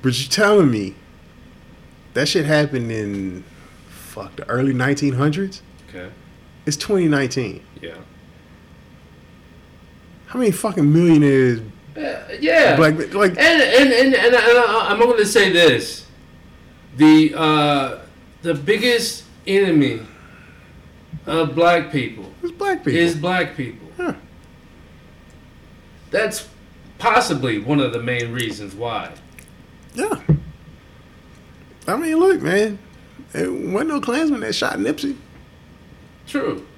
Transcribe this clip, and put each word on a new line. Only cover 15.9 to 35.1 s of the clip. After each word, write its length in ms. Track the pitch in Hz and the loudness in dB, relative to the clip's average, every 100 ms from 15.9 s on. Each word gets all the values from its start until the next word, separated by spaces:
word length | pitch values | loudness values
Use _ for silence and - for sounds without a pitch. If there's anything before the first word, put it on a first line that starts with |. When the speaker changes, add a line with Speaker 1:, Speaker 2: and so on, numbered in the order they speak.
| - - - - - - - - - - 127 | -14 -18 -20 -20 -20 -20 -20 -20 -20 -20 4
Speaker 2:
The, 360 | 156 156 156 - | 6 8 4 0
uh, 640 | 156 156 147 143 131 - - - - - | 0 2 2 0 -2 -8 -18 -20 -20 -10
the 120 | 170 | -6
biggest 720 | 147 143 214 247 233 - - - - - | -4 -2 0 2 0 -2 -10 -18 -16 -2
enemy 540 | 196 190 160 131 113 113 - - - - - - - - - - - - | 0 2 2 2 -2 -12 -20 -20 -20 -20 -20 -20 -20 -20 -20 -20 -16 -6
of 300 | 160 151 135 | -2 -2 2
black 360 | 170 170 151 | 2 2 0
people 400 | 147 120 - 95 - | -6 -6 -10 -18 -12
Speaker 1:
It's 80 | 349 | -12
black 280 | - 403 370 | -6 -4 -2
people. 160 | - 160 | -2 0
Speaker 2:
is 160 | 170 160 | 0 0
black 400 | 175 185 175 - | -4 -2 -4 -6
people. 300 | 120 - - - | -12 -12 -20 -8
Speaker 1:
Yeah. 160 | 349 - - - - - - - - - - - - - - - - - - - - | -8 -8 -16 -20 -20 -20 -20 -20 -20 -20 -20 -20 -20 -20 -20 -20 -20 -20 -20 -20 -8
Speaker 2:
That's 360 | 190 220 - - - - - - - | -4 -4 -6 -14 -20 -20 -20 -20 -4
possibly 580 | 233 - - 147 127 107 | 0 0 0 -4 -2 -4
one 200 | 107 147 | -2 0
of 120 | 127 | 0
the 60 | 117 | -4
main 280 | 117 123 117 | -4 -4 -6
reasons 440 | 120 113 98 101 95 | -6 -8 -8 -14 -10
why. 360 | 117 107 - - - - - - - - - 226 | -8 -8 -10 -18 -20 -20 -20 -20 -20 -20 -18 -8
Speaker 1:
Yeah. 240 | 403 403 - 147 - - - - - - - - - - - - - - - | -6 -6 -2 -2 -2 -20 -20 -20 -20 -20 -20 -20 -20 -20 -20 -20 -20 -16 -8
I 80 | 214 | -6
mean, 220 | 330 320 | -2 2
look, 240 | 381 381 | 2 2
man. 360 | 147 190 220 202 - - - - - | 0 0 -2 -4 -16 -20 -20 -20 -12
It 180 | - 180 | -8 -6
wasn't 380 | 180 - 190 311 | -6 -6 -4 -4
no 120 | 294 | -4
Klansman 400 | - 247 320 262 | -4 -2 -2 -2
that 120 | 220 | -4
shot 200 | - - - | -4 -4 -4
Nipsey. 400 | 240 302 285 | -4 -4 -6